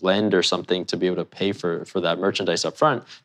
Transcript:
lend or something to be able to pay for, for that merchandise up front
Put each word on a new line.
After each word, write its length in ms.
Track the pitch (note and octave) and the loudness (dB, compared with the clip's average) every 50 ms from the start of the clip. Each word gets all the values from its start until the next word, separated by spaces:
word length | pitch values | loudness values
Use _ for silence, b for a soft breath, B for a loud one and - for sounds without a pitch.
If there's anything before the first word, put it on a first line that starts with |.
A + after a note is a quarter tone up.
lend 320 | F#2 F#2 F#2+ G#2 A2 G#2 F#2+ | 0 2 2 4 4 4 4
or 80 | F2+ | 4
something 440 | E2+ - F#2 F2 F2 - F2+ F#2 E2+ | 2 2 0 -2 -2 -2 -2 -2 -2
to 120 | - - | -4 -4
be 80 | F2 F#2 | 0 0
able 120 | F2+ F2+ | 0 0
to 80 | F2+ E2 | -2 -4
pay 260 | - - - F#2+ G2 | -6 -6 -4 -2 -2
for, 340 | G2 - - F2 E2+ D2+ - | -2 -2 -2 -4 -4 -4 -6
for 140 | - - G2 | -4 -4 -2
that 160 | E2+ E2 E2 | 0 0 0
merchandise 480 | F2 F#2 G2 F#2+ - G2 F2 E2+ D#2+ - | 0 0 0 0 0 0 0 0 0 -2
up 100 | D#2+ - | -4 0
front 280 | - D3+ D#3 C3+ - - B B B | 2 2 2 2 0 -4 B B B